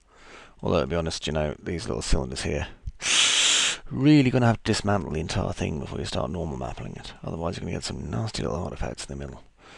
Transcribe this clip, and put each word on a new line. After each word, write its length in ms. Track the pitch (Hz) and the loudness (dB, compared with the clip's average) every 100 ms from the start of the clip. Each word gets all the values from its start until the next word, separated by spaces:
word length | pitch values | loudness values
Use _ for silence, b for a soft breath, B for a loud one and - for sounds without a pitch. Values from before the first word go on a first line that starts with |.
| B B B B B B | B B B B B B
Although, 200 | - 90 | 0 2
to 40 | 65 | 2
be 100 | 85 | 0
honest, 300 | 82 - - | -2 -2 -2
you 60 | |
know, 220 | 78 76 - | 0 0 -2
these 300 | - 85 - | -6 -6 -4
little 140 | 57 | -4
cylinders 400 | - 87 64 67 | 2 2 0 -4
here, 260 | - 73 73 - - - B B B B B B B B - | -2 -2 -4 -8 -12 -6 B B B B B B B B -4
really 400 | - 139 151 127 | 4 8 8 8
gonna 160 | 127 117 | 6 6
have 160 | 107 | 4
to 100 | - | 2
dismantle 380 | 107 101 101 80 | 2 2 2 0
the 100 | 78 | -4
entire 320 | 80 107 92 | -2 0 -2
thing 260 | - 95 78 | -2 -2 -2
before 200 | - - | -4 -6
you 60 | |
start 260 | - - - | -4 -2 -2
normal 260 | 87 82 67 | -2 -4 -4
mapping 380 | 62 - - | -6 -8 -10
it. 180 | - - - | -10 -14 -12
Otherwise, 320 | - 82 82 - | -8 -4 -4 -4
you're 60 | |
gonna 100 | 90 | -4
get 120 | 92 | -4
some 260 | - - 76 | -4 -6 -6
nasty 320 | 113 110 - | -4 -4 -4
little 200 | 60 58 | -4 -2
artifacts 440 | - - - - - | -4 -6 -6 -8 -10
in 120 | 69 | -10
the 60 | |
middle. 180 | 69 - - B B | -10 -12 -18 B B